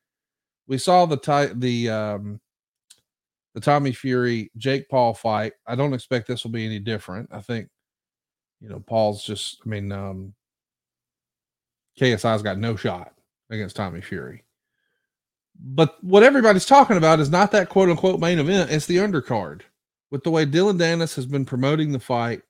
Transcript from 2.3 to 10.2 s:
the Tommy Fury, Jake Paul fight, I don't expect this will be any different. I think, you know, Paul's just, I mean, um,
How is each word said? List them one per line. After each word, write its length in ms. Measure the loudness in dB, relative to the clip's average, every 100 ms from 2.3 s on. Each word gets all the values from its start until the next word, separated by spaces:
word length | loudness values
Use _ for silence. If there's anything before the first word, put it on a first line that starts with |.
| -14 _ _ _ _ _ _ _ _ _ _ _ -6
the 60 |
Tommy 260 | 2 2 2
Fury, 640 | -4 -2 0 0 -2 -6 -8
Jake 320 | -4 -4 -2
Paul 260 | 0 0
fight, 380 | 0 -2 -2 -4 -8 -8
I 80 |
don't 180 | -4 -2
expect 360 | -4 -4 -6 -4
this 160 | -8
will 80 | -8
be 120 | -8
any 140 | -6 -8
different. 500 | -6 -8 -8 -14 -14
I 80 | -14
think, 280 | -10 -10 -10 _ _ _ _ _ _ _ _ _
you 80 | -18
know, 100 | -16
Paul's 460 | -6 -2 0 -2
just, 340 | -8 -10 -10 -12 -10
I 20 |
mean, 220 | -8 -8
um, 420 | -8 -10 -12